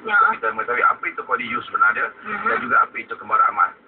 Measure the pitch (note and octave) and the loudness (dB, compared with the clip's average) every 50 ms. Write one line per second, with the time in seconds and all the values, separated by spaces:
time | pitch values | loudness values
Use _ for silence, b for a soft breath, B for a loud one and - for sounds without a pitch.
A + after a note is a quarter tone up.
0 | - A3+ D4+ D#4 E4 G#4 A4+ - A#3 A3 A3 - - - A#3+ - - - - - | -6 0 2 4 4 4 2 0 -2 -4 -4 -4 -4 -2 0 2 2 2 2 0
1 | - - - - - - - - B3 - - - - C6+ - - - C6+ - - | -4 -8 -8 -8 -6 -4 -4 -4 -4 -4 -6 -6 -6 -2 0 2 4 4 2 2
2 | - - - - - - - - - A4+ - - - - - C6+ C6+ - - C6+ | -2 -6 -6 -10 -12 -10 -8 -4 -2 -2 -2 -2 0 0 2 2 2 0 -2 -10
3 | - - - - - - - C6+ C6+ C6+ - - - - - - _ | -10 -10 -12 -12 -6 0 2 4 4 4 4 2 0 0 -2 -8 _